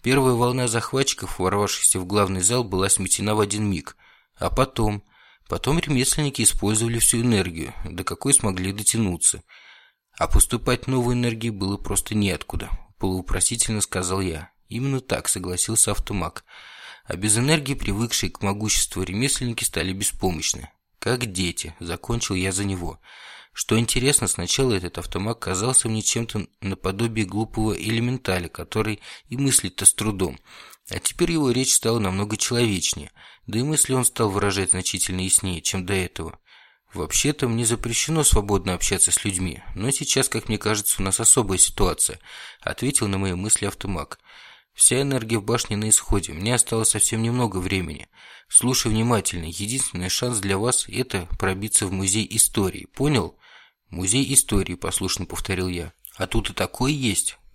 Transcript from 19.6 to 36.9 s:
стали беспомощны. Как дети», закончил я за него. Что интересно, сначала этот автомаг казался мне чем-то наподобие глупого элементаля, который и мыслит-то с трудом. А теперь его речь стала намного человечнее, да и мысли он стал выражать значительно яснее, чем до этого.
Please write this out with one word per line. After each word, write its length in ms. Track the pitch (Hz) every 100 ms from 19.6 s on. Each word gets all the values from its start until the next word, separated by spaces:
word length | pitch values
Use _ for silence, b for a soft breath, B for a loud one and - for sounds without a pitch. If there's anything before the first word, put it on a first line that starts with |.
стали 280 | - - 92
беспомощны. 760 | 95 95 - 92 80 - - - _ _ _
Как 260 | - 123 120
дети», 440 | 92 90 - 82 -
закончил 560 | 85 85 - 117 - 92
я 160 | 95
за 120 | 92
него. 360 | 101 92 85 85 B B B B B -
Что 200 | - 113
интересно, 480 | 117 - 127 143 110
сначала 460 | - 87 - 131
этот 260 | 98 87 -
автомаг 400 | - - 104 117
казался 500 | - 92 113 131 117
мне 140 | 110
чем-то 420 | - 117 117 110 - _
наподобие 640 | 98 95 95 98 117 110 95
глупого 480 | 101 113 - 107
элементаля, 760 | 101 107 113 120 127 - 92 85
который 520 | - 80 110 107 104 B B _
и 60 | 123
мыслит-то 500 | 139 - 95 - 95
с 100 | -
трудом. 420 | 107 98 90 64 B B B B -
А 80 | 85
теперь 320 | - - 170
его 180 | 165 139
речь 240 | 120 131
стала 240 | - 113 117
намного 400 | 101 95 104 107
человечнее, 720 | - 120 117 92 - - 71 B B B -
да 100 | 107
и 60 |
мысли 300 | 143 156 -
он 120 | 131 120
стал 240 | - 110
выражать 400 | 98 101 98 92
значительно 520 | 92 - 95 - 92
яснее, 420 | 95 - 95 82
чем 240 | - 95 90
до 80 | 98
этого. 420 | 90 - 80 - b b b b _